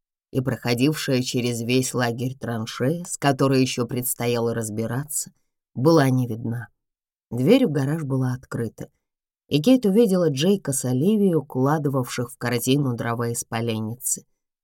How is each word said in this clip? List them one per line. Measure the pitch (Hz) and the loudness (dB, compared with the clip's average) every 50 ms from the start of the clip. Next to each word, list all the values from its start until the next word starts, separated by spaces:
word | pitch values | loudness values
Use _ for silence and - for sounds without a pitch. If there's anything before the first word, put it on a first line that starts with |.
| _ _ _ _ _ _ | _ _ _ _ _ _
и | - 131 | -4 -4
проходившая | 131 131 123 - - 120 120 117 131 151 151 - - - 135 123 | -2 -2 -4 -2 -2 -2 0 2 2 2 0 0 -2 -2 -2 -2
через | 127 - - 127 117 123 120 113 | -2 -2 -2 -2 -2 -2 -2 -2
весь | 117 117 127 131 127 - - | -2 0 2 2 0 0 -2
лагерь | 120 123 117 117 123 - 131 131 - | -2 -2 -2 -2 -4 -4 -6 -6 -8
траншея, | - 117 117 110 110 - - - 123 131 170 170 175 | -8 -6 -6 -6 -6 -8 -6 -4 -2 -2 -2 -2 -6
с | - - - | -10 -10 -2
которой | - 143 135 131 139 135 135 131 | 0 0 2 4 4 4 4 4
ещё | 131 127 - 127 120 | 2 2 0 -2 -4
предстояло | 120 120 123 123 - - - 120 120 120 117 117 117 113 | -4 -4 -4 -4 -4 -4 -2 -2 0 0 0 0 0 -2
разбираться, | 113 113 110 104 110 113 113 120 135 147 - - - - - - _ _ _ _ _ _ _ _ | -2 -4 -4 -4 -4 -4 -4 -4 -4 -6 -6 -6 -8 -8 -8 -12 _ _ _ _ _ _ _ _
была | - 127 165 165 165 135 131 | 0 4 6 6 6 6 4
не | 131 127 123 117 | 4 2 0 -2
видна. | 113 113 117 117 117 120 110 - _ _ _ _ _ _ _ _ _ _ _ _ | -4 -6 -6 -6 -6 -6 -8 -12 _ _ _ _ _ _ _ _ _ _ _ _
Дверь | 110 120 127 160 240 269 254 180 | -6 0 4 4 6 6 4 2
в | |
гараж | 139 147 131 139 151 170 151 | 0 0 0 0 -2 -4 -4
была | 131 135 131 131 127 127 | -2 -2 -2 -2 -2 -4
открыта, | 127 - - - 123 117 110 - - - - _ _ _ _ _ _ _ _ _ _ _ _ | -6 -8 -8 -8 -6 -6 -6 -8 -12 -16 -18 _ _ _ _ _ _ _ _ _ _ _ _
и | - 147 | 0 2
Кейт | 151 247 262 254 254 | 4 6 4 6 4
увидела | 202 190 226 240 190 190 180 175 156 | 4 4 4 4 4 4 2 2 2
Джейка | 139 131 156 190 208 196 - - | 0 2 2 2 2 2 0 -4
с | 131 - - | -4 -2 -2
Оливией, | 123 127 127 151 196 220 214 202 196 165 | -2 0 2 2 2 2 4 2 2 2
укладывавших | 151 135 - - 127 131 139 151 160 143 147 135 135 123 - - - 123 - | 2 0 -2 -2 0 0 2 2 0 0 0 0 -2 -2 -2 -4 -6 -6 -6
в | - - | -8 -8
корзину | - 120 123 117 - 127 131 147 143 131 120 | -4 -2 -2 -2 0 2 2 2 2 0 -2
дрова | 113 117 117 117 117 120 117 | -2 -4 -4 -4 -2 -4 -4
из | 117 - - | -4 -6 -6
поленницы. | - 120 113 113 117 113 107 110 107 120 - - - - - - _ _ _ _ _ _ _ | -6 -6 -4 -4 -2 -2 -4 -4 -6 -8 -8 -6 -6 -6 -6 -8 _ _ _ _ _ _ _